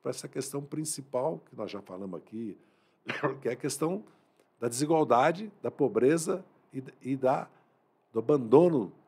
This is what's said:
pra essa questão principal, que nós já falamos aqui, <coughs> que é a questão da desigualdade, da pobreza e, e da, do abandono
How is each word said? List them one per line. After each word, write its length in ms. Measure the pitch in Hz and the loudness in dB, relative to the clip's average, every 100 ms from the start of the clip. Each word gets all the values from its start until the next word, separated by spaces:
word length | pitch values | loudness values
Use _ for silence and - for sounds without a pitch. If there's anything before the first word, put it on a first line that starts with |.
pra 100 | 135 | -8
essa 160 | 123 127 | -8 -10
questão 340 | 139 131 143 | -8 -8 -8
principal, 800 | 143 151 156 - 135 123 143 165 _ | -8 -8 -6 -8 -6 -4 -4 -6 _
que 60 | 120 | -12
nós 160 | 101 | -10
já 100 | 101 | -10
falamos 380 | 98 92 98 85 | -12 -12 -10 -10
aqui, 380 | - 110 110 87 _ _ _ _ - | -12 -10 -10 -12 _ _ _ _ -12
<coughs> 360 | - 135 131 | -6 -6 -4
que 80 | 117 | -6
é 40 | |
a 20 | 123 | -4
questão 480 | 147 - 160 196 - _ _ _ _ _ | -6 -4 -4 -4 -10 _ _ _ _ _
da 80 | 117 | -6
desigualdade, 840 | 120 147 160 147 120 147 170 214 _ | -2 2 2 6 6 4 0 -8 _
da 100 | 117 | -10
pobreza 720 | - 135 104 123 165 170 185 - _ _ | 0 0 4 4 2 0 -4 -6 _ _
e, 100 | 135 127 - | -14 -14 -14
e 140 | 127 135 | -6 0
da, 320 | 127 147 - _ _ _ _ _ _ | 0 0 -4 _ _ _ _ _ _
do 80 | 113 | -4
abandono 720 | 117 147 113 131 180 151 92 - | 2 0 8 8 8 2 -2 -10